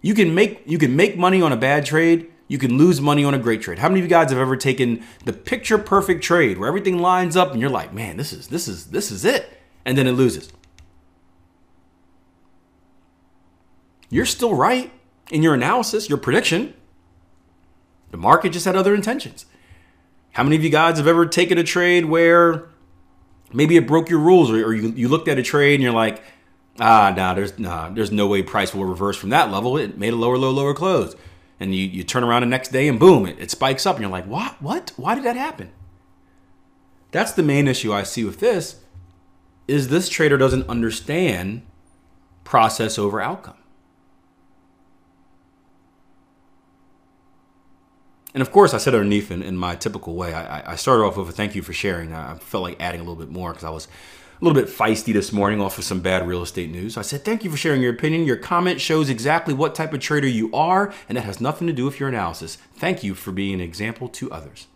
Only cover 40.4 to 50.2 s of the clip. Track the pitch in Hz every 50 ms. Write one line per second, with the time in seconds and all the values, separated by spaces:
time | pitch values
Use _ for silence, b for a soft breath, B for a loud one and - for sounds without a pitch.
40.4 | 131 135 131 131 131 - 120 120 113 113 107 - - - 143 170 185 165 107 90
41.4 | 90 95 107 123 - - - _ _ _ _ _ _ _ _ _ _ _ _ _
42.4 | _ - - 123 113 110 110 - 113 110 110 - 101 101 98 107 95 123 175 185
43.4 | - - - _ _ _ _ _ _ _ _ _ _ _ _ _ _ _ _ _
44.4 | _ _ _ _ _ _ _ _ _ _ _ _ _ _ _ 269 _ _ _ _
45.4 | _ _ _ _ _ _ _ _ _ _ _ _ _ _ _ _ _ _ _ _
46.4 | _ _ _ _ _ _ _ _ _ _ _ _ _ _ 269 269 269 269 269 _
47.4 | _ _ _ _ _ _ - _ _ _ _ _ _ _ _ _ _ - _ 135
48.4 | 135 - - 196 202 160 - 113 - 147 123 113 101 101 104 104 101 - 95 87
49.4 | 90 - 95 90 90 87 87 85 - 110 101 98 - - 85 87